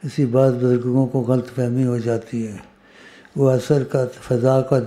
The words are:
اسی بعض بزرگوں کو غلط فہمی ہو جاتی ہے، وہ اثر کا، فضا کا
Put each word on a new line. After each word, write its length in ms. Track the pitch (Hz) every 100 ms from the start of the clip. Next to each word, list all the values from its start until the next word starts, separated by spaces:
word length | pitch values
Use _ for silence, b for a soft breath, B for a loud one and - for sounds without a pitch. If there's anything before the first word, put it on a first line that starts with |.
اسی 220 | 147 - 131
بعض 280 | 120 135
بزرگوں 540 | 123 123 123 127 127 131
کو 140 | 135
غلط 340 | 117 127 - -
فہمی 300 | 123 120 131
ہو 120 | 120
جاتی 500 | 113 113 - 120 113
ہے، 100 | 98 - _ B B B B B -
وہ 160 | 135
اثر 320 | 131 127 147
کا، 220 | 127 147 123 - -
فضا 340 | 123 123 135
کا 180 | 131 135